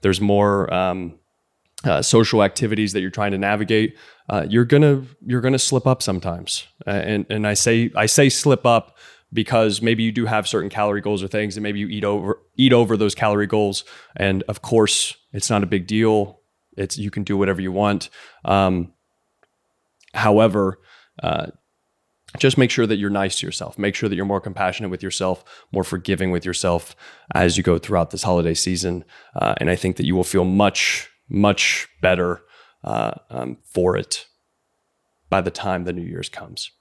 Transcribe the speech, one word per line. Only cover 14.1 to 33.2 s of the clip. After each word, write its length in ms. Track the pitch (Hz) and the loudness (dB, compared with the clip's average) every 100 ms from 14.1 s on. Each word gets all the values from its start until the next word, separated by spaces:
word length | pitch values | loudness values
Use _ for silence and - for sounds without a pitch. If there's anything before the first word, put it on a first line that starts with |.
| - | -4
And 260 | 98 95 | -2 0
of 180 | - 107 | -4 -10
course, 540 | - 113 107 - - - _ | 0 4 4 2 -2 -8 _
it's 160 | 101 - | -8 -2
not 140 | 107 | 0
a 40 | 98 | 0
big 200 | 98 90 | -2 -2
deal. 540 | 107 110 107 101 - _ _ _ - | 0 2 2 0 -8 _ _ _ -10
It's, 220 | 98 - | -8 -6
you 120 | 101 | -8
can 120 | 101 | -6
do 140 | 98 101 | -4 0
whatever 240 | 98 92 | 0 0
you 120 | 92 | -4
want. 380 | 92 104 101 - - - _ | 0 0 0 -4 -16 -20 _
Um, 480 | - 98 95 92 87 _ _ _ _ _ _ _ _ _ _ _ _ | 0 2 2 0 -4 _ _ _ _ _ _ _ _ _ _ _ _
however, 680 | - 110 104 110 101 95 92 _ - _ - | -2 4 6 4 4 -2 -4 _ -20 _ -10
uh, 260 | - 78 - - _ _ _ _ _ _ - - | -4 -4 -6 -12 _ _ _ _ _ _ -18 0
just 200 | 139 131 | 2 4
make 120 | 127 | 2
sure 160 | - 113 | 4 0
that 100 | 107 | 0
you're 140 | 101 | -2
nice 280 | 101 98 - | -2 -2 -4
to 80 | 90 | -8
yourself. 320 | - - - | -10 -12 -4
Make 160 | 101 | -4
sure 140 | 98 110 | -2 -4
that 80 | 90 | -2
you're 80 | |
more 160 | 98 98 | -2 -2
compassionate 500 | 104 92 95 92 107 | -4 -4 -4 -2 -8
with 120 | 90 | -8
yourself, 420 | 95 - 95 90 - - _ | -8 -4 -2 -2 -6 -20 _
more 120 | 98 | -4
forgiving 460 | 90 95 87 95 95 | -2 -4 -2 -2 0
with 120 | 90 | -2
yourself 520 | 92 90 92 85 - - - - _ | -4 -4 0 -2 -4 -20 -20 -20 _
as 220 | - 90 85 | 2 2 2
you 60 | |
go 160 | 90 87 | 2 0
throughout 320 | - 98 82 | 0 -2 -2
this 140 | - | -4
holiday 300 | - 90 85 | 0 0 2
season. 500 | 82 - 90 90 87 - - - | 0 -2 -2 -4 -6 -10 -20 -12
Uh, 200 | - 52 52 | -4 -4 0
and 120 | 76 | 0
I 60 | 90 | 0
think 200 | 92 - | -2 -2
that 100 | 69 | 0
you 100 | 92 | 0
will 80 | |
feel 200 | 90 98 | 0 0
much, 640 | 90 95 101 - - - - _ _ | 2 4 2 2 -2 -2 -8 _ _
much 580 | 98 101 98 - - - _ | 0 2 2 0 -2 -6 _
better, 400 | 92 90 87 87 _ _ - _ | 0 2 0 -4 _ _ -20 _
uh, 280 | 50 52 53 - | -6 -4 -4 -6